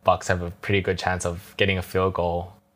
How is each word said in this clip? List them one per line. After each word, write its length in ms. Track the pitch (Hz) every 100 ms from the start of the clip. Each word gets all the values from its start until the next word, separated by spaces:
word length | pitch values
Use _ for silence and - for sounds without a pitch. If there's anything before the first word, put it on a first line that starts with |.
| -
Bucs 220 | 90 -
have 140 | 90
a 100 | 87
pretty 300 | - - 101
good 180 | 92 87
chance 260 | - 90 87
of 280 | 87 - -
getting 220 | 98 92
a 40 |
field 340 | - 95 95 90
goal. 360 | 87 87 90 - _